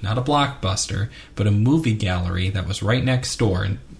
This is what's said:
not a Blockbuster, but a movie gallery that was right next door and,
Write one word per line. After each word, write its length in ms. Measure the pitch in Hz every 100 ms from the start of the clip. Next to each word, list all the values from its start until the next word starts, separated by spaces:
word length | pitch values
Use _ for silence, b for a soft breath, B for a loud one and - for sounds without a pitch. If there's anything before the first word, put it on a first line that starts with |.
not 160 | 95 117
a 20 |
Blockbuster, 880 | 131 147 139 131 95 104 - 101 104 B B
but 120 | - 104
a 40 |
movie 440 | 104 113 160 131
gallery 560 | 107 101 90 87 90 92
that 180 | 98 85
was 140 | 101
right 200 | 98 127
next 320 | 127 127 - -
door 240 | 117 90
and, 160 | 98 101 - -